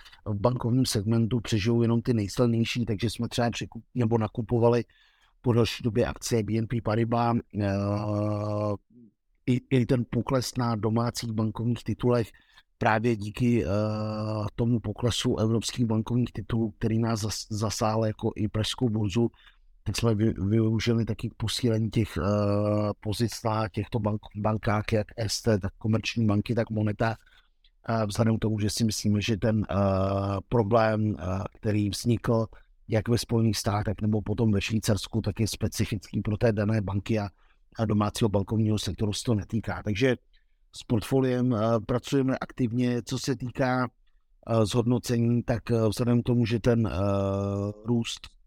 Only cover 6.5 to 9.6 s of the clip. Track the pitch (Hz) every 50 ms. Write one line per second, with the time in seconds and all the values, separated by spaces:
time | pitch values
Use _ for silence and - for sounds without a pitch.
6.5 | 107 113 110 - 120 117 - 110 107 113 117 110 120 117 117 117 117 117 - -
7.5 | - 101 104 98 98 101 101 101 104 107 107 107 104 104 104 104 104 104 104 107
8.5 | 104 104 104 104 101 - - _ - 123 117 104 _ _ _ _ _ _ _ 131
9.5 | 123 123